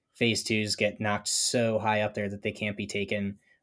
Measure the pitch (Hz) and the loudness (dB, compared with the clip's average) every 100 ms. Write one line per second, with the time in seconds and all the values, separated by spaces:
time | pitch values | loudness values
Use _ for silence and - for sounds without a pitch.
0 | _ - 117 107 - 110 104 101 104 - | _ 0 2 2 2 0 0 2 0 2
1 | 104 101 - - - 123 113 110 107 107 | 0 0 -2 0 0 2 2 2 2 2
2 | 104 107 101 101 107 101 107 101 101 104 | 0 -2 -6 -4 -6 -2 -4 -4 -4 -4
3 | 98 104 98 101 _ _ | -2 -2 -4 -6 _ _